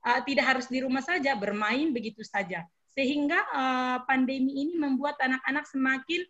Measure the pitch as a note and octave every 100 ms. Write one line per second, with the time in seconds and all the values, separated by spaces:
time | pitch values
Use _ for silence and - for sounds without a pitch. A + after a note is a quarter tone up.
0 | A#3+ B3+ B3+ C#4 C4 C4 B3 B3+ C4 C4
1 | C4 F4+ C#4 B3+ G3+ G#3 G#3+ B3 D#4+ B3
2 | G#3+ A3+ A3 G3+ F3+ F3 E3+ _ _ -
3 | C4 D4 C#4+ F4 G#4 F4+ C4 B3+ B3+ B3+
4 | B3+ C4 B3+ C4+ C4 C#4 C#4+ E4+ C#4+ C4
5 | C#4+ D4 C4 C4 - C#4+ D4 C4+ C4 C4
6 | C4 E4+ F4+